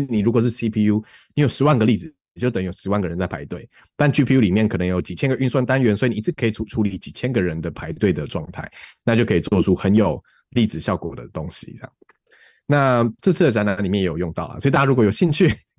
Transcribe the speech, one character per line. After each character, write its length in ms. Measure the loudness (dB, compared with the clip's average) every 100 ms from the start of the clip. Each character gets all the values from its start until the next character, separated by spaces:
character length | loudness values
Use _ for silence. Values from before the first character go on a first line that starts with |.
| 0
你 100 | 0
如 140 | 2
果 80 | 2
是 80 | 0
C 200 | -2 -4
P 140 | 0
U， 180 | 0 0 -4 -20 _
你 80 | 0
有 60 | 0
十 160 | 2
万 160 | 2 4
个 60 | 2
粒 100 | 2
子， 180 | -4 _ _
你 80 | -4
就 80 | -4
等 120 | -2
于 40 | -4
有 60 |
十 160 | -6 -4
万 100 | -2
个 80 | -2
人 100 | -4
在 80 | -6
排 200 | -6 -10
队。 240 | -14 -14 _ _ 0
但 160 | 2
G 140 | 2 2
P 80 |
U 80 | 4
里 100 | 4
面 160 | 4 2
可 100 | 0
能 80 | 0
有 160 | -2
几 140 | -4 -4
千 140 | -2
个 80 | 0
运 120 | 0
算 160 | 0 0
单 160 | 2
元， 140 | 2 2
所 100 | 0
以 60 |
你 60 | -2
一 40 |
次 80 | -4
可 120 | -2 -4
以 60 |
处-， 140 | -4 -6
处 160 | -2
理 140 | -2 -4
几 120 | -12
千 220 | -8 -2
个 100 | 0
人 200 | -2 -4
的 100 | -8
排 220 | -8 -12
队 180 | -2 0
的 160 | 0 -4
状 180 | -8 -10
态， 180 | -14 -16 -18 -20 _ 0
那 100 | 2
就 80 |
可 100 | 2
以 60 | 0
做 220 | 2 0
出 120 | 2
很 220 | 2 4 4
有 260 | 2 -2 _ _ _
粒 180 | 0 0
子 100 | -2
效 200 | -4 -4
果 180 | -6 -12
的 100 | -12
东 200 | -10 -10
西 240 | -10 -14 -18
这 60 |
样。 100 | -20 _ _ _ _ _ _ _ 0
那 440 | 2 4 4 2 0
这 100 | 0
次 140 | 4 4
的 60 |
展 140 | 4 0
览 160 | 0
里 60 | 0
面 120 | 0
也 40 | 0
有 120 | -2
用 140 | -6
到 140 | -6 -8
啦， 100 | -2
所 100 | 0
以 20 |
大 80 | 2
家 60 | 2
如 100 | 4
果 80 |
有 80 | 2
兴 180 | 2 0
趣， 240 | 4 2 2 _